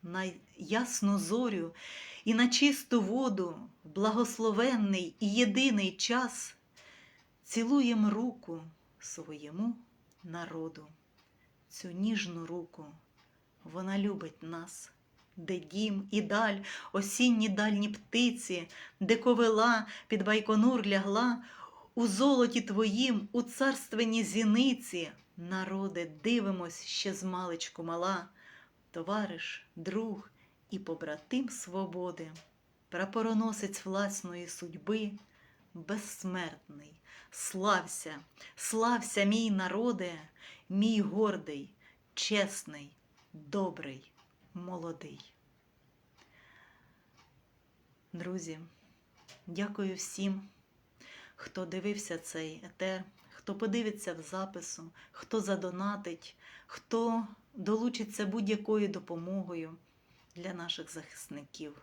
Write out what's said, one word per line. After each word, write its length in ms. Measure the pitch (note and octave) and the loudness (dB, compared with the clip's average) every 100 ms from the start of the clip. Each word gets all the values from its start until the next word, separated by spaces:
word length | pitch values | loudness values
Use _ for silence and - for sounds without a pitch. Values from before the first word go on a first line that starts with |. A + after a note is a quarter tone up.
На 280 | F3 F#3 F#3+ - - - | -6 -4 -4 -6 -20 -14
ясну 640 | D#3+ G#3+ A#3+ - G3 G3+ | 0 2 2 2 4 4
зорю 560 | E3 A3 B3 G3 E3 - - - - - | 2 2 2 0 -4 -8 -14 -14 -14 -6
і 100 | - | 2
на 140 | A3 B3 | 6 6
чисту 520 | B3 C#4+ C#4 - A#3+ | 8 6 4 2 2
воду, 680 | F#3+ A#3+ C4 G3 F3 D#3 D3+ - | 4 2 2 2 -2 -4 -14 -18
в 40 | D#3 | -10
благословенний 1300 | G3 G#3+ G#3+ A#3+ - A3+ G#3 B3 B3 G3+ F#3+ F3 - | 0 2 4 0 2 2 4 4 4 4 2 -2 -2
і 140 | G#3 | 0
єдиний 580 | G#3+ B3 G3+ C4 G#3+ F#3+ | 4 4 6 4 4 2
час, 640 | F#3 - A#3+ B3 - - - _ - - - - _ _ _ | 0 0 2 0 -4 -10 -14 _ -20 -20 -20 -20 _ _ _
цілуєм 640 | - A3+ A#3 C#4+ A#3+ A3+ G#3 | -4 -2 4 6 6 6 6
руку 560 | G#3 B3 - - E3 D#3+ - _ _ | 4 0 -4 -10 -10 -10 -18 _ _
своєму 800 | - - D#3+ D3+ D3 E3 A3+ A#3 - _ _ _ | -16 -14 -12 -12 -10 -4 -2 -2 -10 _ _ _
народу. 640 | F3 E3 E3 D#3+ D#3+ D#3+ D3+ D#3+ _ _ _ _ _ _ _ | -12 -10 -8 -8 -8 -10 -20 -20 _ _ _ _ _ _ _
Цю 220 | - F#3 | -14 -10
ніжну 560 | F3 G#3 G#3+ F#3+ E3 E3 | -2 0 0 -2 -6 -6
руку, 400 | F3 E3 - D3+ D#3+ _ _ _ _ _ _ | -8 -10 -14 -18 -20 _ _ _ _ _ _
вона 340 | D#3+ E3 F#3+ G3 | -14 -8 -2 0
любить 440 | G3+ G3 E3 - | 0 -2 -8 -12
нас, 500 | D#3+ E3 E3+ - - _ _ _ _ - | -12 -10 -12 -16 -18 _ _ _ _ -14
де 220 | E3 F3+ | -6 -6
дім 500 | D#3 G3 G#3+ G3 G3 | -4 -2 0 0 0
і 120 | G#3+ | 0
даль, 360 | G#3 G#3 A3+ G3 G3 - - | 2 2 2 0 -6 -12 -4
осінні 560 | G3 G3+ - B3 A3+ G#3+ | -2 -2 4 6 6 4
дальні 400 | F#3+ G#3+ G3+ G#3 | 2 2 2 0
птиці, 800 | G#3 - A#3 B3 A#3 - F3+ E3+ - - _ | -4 -2 4 4 2 -4 -6 -6 -14 -18 _
де 160 | F#3+ A3+ | 4 6
ковила 680 | B3 A#3 A#3 G#3+ A3+ A3+ G#3+ - - | 6 6 6 8 6 4 0 -10 -2
під 160 | G#3+ | 0
Байконур 640 | F#3+ G#3+ G#3+ G#3+ A#3 B3+ G3+ | 4 2 6 6 6 6 4
лягла, 580 | G3 G3 G3+ B3 A#3+ - - - - - | 2 2 2 2 0 -4 -18 -18 -20 -8
у 120 | - A#3 | 0 2
золоті 540 | F#3+ C#4 C4 A#3+ A#3+ | 6 6 8 6 4
твоїм, 680 | - G3+ A3 G#3 C4 G#3+ G3+ | 0 2 2 4 2 2 0
у 100 | A#3+ | -2
царственні 840 | A#3+ - C4+ C4 - A3 A3+ A3+ | -2 0 2 2 -4 -2 2 2
зіниці. 880 | G#3+ G3 A3 A3 C4+ B3 - F3+ D#3+ - _ - | 2 2 4 6 6 4 -4 -6 -6 -10 _ -14
Народе, 760 | E3+ F#3+ F#3 F#3+ G3 E3+ E3 D3+ | -6 -4 -4 -4 -4 -4 -6 -4
дивимось 600 | A3 A#3+ G3 F#3 F3 E3 | 0 2 2 -2 -4 -10
ще 300 | - - G3+ | -8 -4 -4
змалечку 680 | F#3 F#3 F#3 F3+ E3+ - - | -4 -4 -4 -4 -4 -6 -8
мала, 460 | E3 E3+ F#3 F#3 E3+ _ - - - _ _ | -6 -2 0 -2 -4 _ -20 -20 -20 _ _
товариш, 760 | E3+ E3 G#3 G#3 E3 - - - - | -10 -2 -2 -2 -4 -8 -10 -14 -10
друг 540 | E3 F#3+ A3+ G3+ - _ _ _ _ | -4 -2 -4 -6 -10 _ _ _ _
і 80 | G3 | -10
побратим 680 | G3 E3 D#3+ D3+ - B3+ C4 | -6 -6 -6 -8 -2 -2 -2
свободи, 840 | - - F#3 F#3 F3 F3+ E3+ D#3+ D#3+ - _ _ _ _ | -6 -6 -4 -4 -4 -6 -8 -12 -14 -20 _ _ _ _
прапороносець 960 | F3 G3 A3+ A3 G#3+ A3+ G#3+ G3+ G3 | -4 -2 0 2 2 2 -2 -6 -6
власної 640 | F#3+ F#3+ G3+ G3+ F3+ F3 F3 | -4 -2 -2 -4 -8 -10 -10
судьби, 640 | - F3 D#3+ - A3 G#3 G3+ - _ _ _ _ | -10 -12 -10 -2 -2 -2 -8 -18 _ _ _ _
безсмертний. 1200 | E3+ D#3+ G#3 - - F#3+ F#3 E3+ - _ C#3+ D3 D#3 - - - | -16 -8 -6 -6 -8 -6 -4 -6 -8 _ -20 -20 -20 -20 -20 -18
Слався, 880 | - - F#3+ G3+ F#3+ E3+ - D#3+ D3 - _ - - | -10 -8 -2 2 2 2 -10 -10 -12 -14 _ -20 -10
слався, 680 | - A3 A#3 A#3+ - - | -4 2 4 2 0 2
мій 260 | G3+ A3 A3+ | 4 4 4
народе, 680 | G3 F#3 F#3+ A#3+ G3 F3+ D#3+ D#3 _ - - _ | 2 0 0 0 0 -4 -8 -16 _ -20 -20 _
мій 320 | F#3+ A3 A3 | 2 4 4
гордий, 680 | G3+ G3 G#3+ F#3 D#3 D3 C#3 _ - _ _ | 2 2 2 0 -6 -10 -10 _ -20 _ _
чесний, 840 | - - G#3+ G3 - - D3+ C#3+ _ _ _ _ | -6 0 2 2 -2 -12 -14 -16 _ _ _ _
добрий, 760 | D#3+ D3 G3 F#3 E3 C#3+ C3 - _ _ _ _ | -20 -6 -2 -2 -4 -10 -12 -16 _ _ _ _
молодий. 800 | F3 F3 F3+ E3 E3 D3+ C#3+ - _ _ _ _ _ _ _ _ _ _ _ - - - _ _ _ _ _ _ _ _ _ _ _ _ _ _ | -12 -10 -8 -8 -10 -14 -16 -20 _ _ _ _ _ _ _ _ _ _ _ -20 -20 -20 _ _ _ _ _ _ _ _ _ _ _ _ _ _
Друзі, 460 | E3+ F3 F#3 E3 D#3 E3 _ _ _ _ _ - - - | -10 -6 -6 -6 -10 -14 _ _ _ _ _ -20 -20 -10
дякую 480 | E3+ G#3 G3+ G3 | -4 -4 -2 -4
всім, 540 | F#3 - - G3 F#3+ - _ _ _ _ _ - - - - | -4 -8 -4 -2 -2 -8 _ _ _ _ _ -20 -20 -20 -18
хто 300 | - - E3+ | -14 -8 -6
дивився 520 | F#3 G3 G#3 - E3+ | -4 -2 -4 -4 -8
цей 420 | - D#3+ D#3+ D#3+ | -8 -8 -8 -10
етер, 400 | F3+ - F#3 F#3+ F#3 _ - | -16 -6 -4 -4 -8 _ -20
хто 220 | - - | -14 -8
подивиться 600 | G3+ A3 A#3 A3 G#3 - | -4 0 0 0 -4 -8
в 80 | E3 | -8
запису, 680 | D#3 F#3+ F#3+ F3+ E3+ - E3 - - | -8 -8 -8 -8 -10 -12 -14 -18 -20
хто 280 | - - A3 | -20 -4 -2
задонатить, 960 | G3 F#3+ F#3 F3+ G3 G3+ G3 E3 - - - - - | 0 -2 -2 -4 -4 -4 -8 -10 -14 -20 -20 -20 -18
хто 600 | - _ A3+ A3+ A3+ G#3+ - _ | -18 _ 0 2 0 -2 -10 _
долучиться 720 | A#3+ F#3+ A3 A#3+ A#3+ G#3+ - G3+ | -6 0 2 0 -2 -8 -2 -2
будь-якою 600 | A3 G3+ G#3+ G#3+ G#3+ G3+ | 0 0 0 2 2 2
допомогою 880 | G3 - E3+ E3+ F#3+ F3+ E3+ D#3+ E3 _ _ _ _ _ F3 | -2 -6 -8 -4 -6 -4 -8 -8 -12 _ _ _ _ _ -12
для 180 | F3+ | -10
наших 380 | F3+ E3+ - D3+ | -8 -6 -6 -8
захисників. 920 | D#3+ D#3 - - D3 C#3+ - D#3 D3 | -12 -14 -16 -14 -14 -14 -14 -14 -14